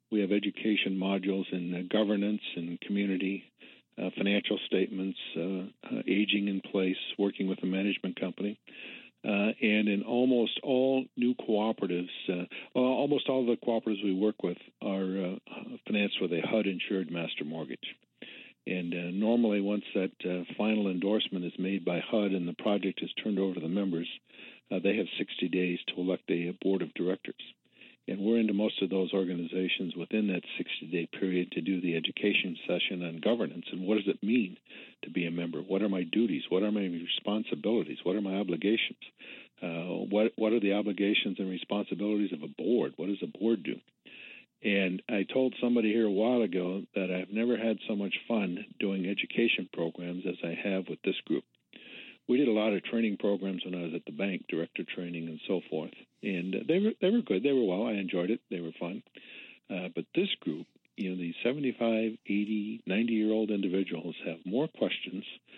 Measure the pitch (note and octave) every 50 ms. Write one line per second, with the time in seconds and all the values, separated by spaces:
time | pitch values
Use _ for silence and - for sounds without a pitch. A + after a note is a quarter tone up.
0 | _ _ A2 G#2 G2 F2+ G2+ G2+ G2+ G2 - - - A2 G#2 - - G2 F#2+ F#2+
1 | F#2+ F#2+ G2 F#2 F#2 G2 F#2+ G2 F2+ - F#2+ F2+ F2 F2 F2 F2+ F2+ - - G#2+
2 | G#2+ G2+ G#2+ G2 G2+ G#2 G#2+ G#2 - - - F2 E2+ E2+ E2+ - - - G2+ G2+
3 | G2+ G2 F#2+ F2+ F#2+ F#2+ G2 F#2+ - - _ _ - - - - _ _ _ -
4 | F#2+ F#2 - - F#2+ G2 G2+ G2+ - - G#2 - - - - F#2+ F#2+ - F#2+ F#2+
5 | F#2+ F#2+ - - - - - E2 F2 F#2+ F#2+ F2+ F#2+ - - _ - - B2 -
6 | - - G2 G2+ G#2 G2 G2+ G#2 G2+ G2+ F#2+ F#2+ - - - G2 F#2+ F#2 F2+ -
7 | - - - - G2+ G2 - - G2 F#2+ F#2 - - F#2 F#2 F#2+ G2+ G2+ F#2 -
8 | - F#2+ F2 - G2+ F#2 - - G2 G#2 G#2+ - _ - - - - - - -
9 | - - _ _ - G#2+ G#2 G2+ G#2 A2 - - A#2+ G#2+ G#2+ G#2+ G#2 G#2 G2+ G2+
10 | F#2+ A2 A#2+ B2 B2+ C3 B2 A#2+ A2 G#2 - - - C#3 C3 B2+ C3 C3+ C3+ C3
11 | B2+ - _ B2 A#2+ B2 B2 - - A2+ G#2+ G#2 G#2+ A2+ G#2+ - G#2 F2 F2 F2+
12 | F2+ - - - - - F2+ F2 F2+ - - - - - - B2+ B2+ B2+ C3 A2+
13 | C#3+ C#3+ D3 B2+ - C#3+ C3 C3 B2 A#2 A#2 - - B2 A2+ A2 - A2 G#2 G2
14 | G#2 G2 F#2 F#2 G#2 G#2+ - - - F2 F2 - - - _ - - G#2 F#2+ F#2+
15 | F#2+ F#2 F#2+ F#2+ F#2 F2+ F#2+ A2+ - - - - - - B3 - - - G#2+ G#2
16 | G#2 G2+ - - F#2+ E2 E2+ D#2+ - - A2+ A2 G2 G2 F#2 F2 - - G2+ F#2
17 | F2 - E3 E2+ E2 - - - D2+ D#2 - - - - - - - - - -
18 | _ _ _ _ - - - - - - - _ _ - F#2 F#2 F2 E2+ F2 F2
19 | F2 F2 F#2 G2 G#2+ A2 A#2+ A#2+ A#2 G#2+ G#2 G2+ G2 G2+ G#2 G2+ - - - G2+
20 | F#2 F#2 - - - F2+ F2+ F2+ E2+ - - - G#2 A2 A2 G#2+ G2+ F#2+ F2+ F2
21 | F#2+ G2+ G#2+ G#2+ - - G2 F#2 F2 E2+ - - F#2 F#2+ G2 F2 E2+ F2+ F2 E2
22 | - - A#2 G#2+ G2+ F#2+ G2 F2+ E2+ F2 - - - G#2+ G#2 G2 G2 F#2+ - -
23 | - - - - - G#2+ G2+ F#2+ G2 F#2+ F2+ E2+ D#2+ E2 F#2 G2+ G2 F#2 E2+ E2
24 | E2+ - - - - _ - - - - - - _ - G2 F2+ E2+ G2 G#2 A2
25 | F2 - - - G#2 - - - F#2 F2 F2 F#2 F#2 F2+ F2 - - - - F2
26 | F2+ F#2 F#2 - - - F2 F2 E2+ F2 F#2 - - F#2+ F#2+ F2+ F2 - - -
27 | F2 F2+ F#2 - - - - - - - - _ _ _ _ - - - - _
28 | _ - F#2+ G2+ G2 A2 A#2 A#2 A2 G#2+ G2+ G2+ G#2+ A2 - - G2 F2 F#2+ F#2+
29 | F#2 E2+ G#2 F#2+ F#2 F2 F2+ F2 E2+ D#2+ F2+ F#2 F#2 F2+ - - F#2+ E2 - E2+
30 | E2 - G#2 G#2+ G#2 G2+ F#2 F2 - - - - F2 - - - D#2 D#2 F2 E2+
31 | E2 - - - G2 F#2+ F2+ F2+ F2 - - E2 D#2 F#2+ F#2+ F2 F2+ F2 E2 E2
32 | D#2 - - - - G2+ G2+ - - F#2 D#2+ - - - F2+ F2 - - F#2+ F2+
33 | F2 E2 E2 D#2+ D#2+ G#2 A#2 A#2 F#2 - - E2+ - - - F#2 F#2 G2 A2 G#2+
34 | F#2+ G2 - - G2+ G#2 A#2+ B2+ G2+ F2+ F2 - _ - - - - - - _
35 | - - - F2+ F2 E2+ E2+ E2+ E2+ - - D2 - F#2+ F#2+ G2 G#2+ G2+ F#2+ F#2
36 | F2 E2 - G#2+ A#2 G2 - E2+ - - F2+ F#2+ G#2 G#2+ G#2+ G#2 F#2+ F2+ E2+ E2+
37 | F2 - - - - G#2 G#2 A2 A2+ - - D2 D2+ G#2+ A#2+ G#2+ E2 D2 C2 -
38 | - F2 F#2+ G#2+ G2+ F#2+ F#2+ G2 G2+ F2+ E2+ D#2 F#2+ G2+ A#2 - - - - -
39 | - - - - - - - - - - _ - F2+ E2+ E2 E2 F2 F2+ E2+ E2+
40 | G2+ G2 G#2 G#2 A2 A2 - - A2 G#2+ A2+ A#2 G2+ G2 G2 G#2 G2+ G#2 F#2 -
41 | G2 G2+ G#2+ - - G#2 F2 - G2 F#2+ F#2 F2 - - G2+ G#2 G2 - F#2 F2
42 | G#2 G#2+ G#2+ G#2 G2+ F2+ - D2 D2+ - - - F2 G2+ B2 - C#3+ C3+ - -
43 | E2 G2 G2+ - E2+ D2+ - - G2+ A#2 A#2 F#2 D2+ - - - - _ _ _
44 | _ - - - - - - - - _ _ _ - G#2+ G2+ G2 F#2+ F2+ F#2 F#2+
45 | - - A2+ G2 F#2 - - C3 C3 B2+ - - B2 A#2+ A#2+ A#2+ A2 G#2+ G#2 A#2
46 | A2+ G#2 F#2+ G2+ A2 B2 B2+ A#2+ A2 F2+ F#2 F2+ F2 F2+ F#2 G2 - - - G2
47 | F#2 F2+ F#2 F2+ F#2 F#2 G#2 A2 A#2 B2 A#2 G#2 A2+ A2+ G#2+ - - - G#2+ G2+
48 | G2+ F2+ - - - - A#2 G#2+ G2 F2+ F2 - - - - - G#2 G2 G2 F#2+
49 | F2+ F#2 G2+ - - - - A#2+ A#2 A2+ - - F2+ - - F2+ E2 E2 - -
50 | F2 F2 F2 F#2 F#2 F#2 F2 - - E2+ E2+ - - G2+ F#2+ F#2+ F2+ - D#2+ -
51 | - G2 - - - - D#2+ C2 - _ _ _ _ _ - - - - - -
52 | - - - - _ - B2 C3+ C#3+ A#2+ G#2+ G#2+ G#2+ A2+ G2+ F#2 - - A#2 A#2
53 | A2+ G#2+ G2 - - G2+ G2+ F2 F#2+ G2 F#2 F2 - F#2 F#2 F2 E2+ D#2+ E2 E2+
54 | - - D2+ - F#2+ G2 F#2 - - - E2+ D#2+ E2 - - - E2 - - F#2+
55 | F2 F2 E2+ E2 E2 E2 D#2+ D#2 - - G2 E2+ - - D#2+ D#2 D2+ - - -
56 | - _ _ _ - G#2+ F#2 F2 F2 F#2+ - - - - E3 F#3+ G#3 A3 - -
57 | - F#3 A#3 A#3+ - - G2+ F#2 A#2+ C#3+ C#3 C3 A2+ F#2 F2+ G2 A#2 A#2+ G#2+ G2+
58 | F#2+ E2+ G2 F2 F2+ G2+ A#2 - _ - F#2+ F2 E2+ E2 - - F2+ F2 G2+ -
59 | - - - - - - - - - - - - _ - G2+ F2+ F2+ F2 - E2
60 | - - - E3 G3+ F#3+ - - - E2+ D2+ D#2+ - - _ _ _ _ _ -
61 | G2 F#2 F#2 F#2 E2+ E2+ - - - A#2+ C#3 D3+ C#3+ B2+ A2+ - A#2 A2+ A2+ A2
62 | A2+ A2 A2+ - - - G2+ G2+ G#2 G#2+ A2 G#2 G#2 G#2+ A2+ - - F#2 F#2+ A2
63 | A#2 A#2 A2+ G#2+ G#2+ G#2+ A2 A2 A2 G#2 G#2 G2 G2 F2+ F2+ G2 F#2 - - -
64 | - E2+ - - - F2+ D#2+ - - F2+ G2+ C3+ D#3 D#3+ - - G#2+ F#2 - -
65 | - F#2 F2+ G2 - - - - _ - -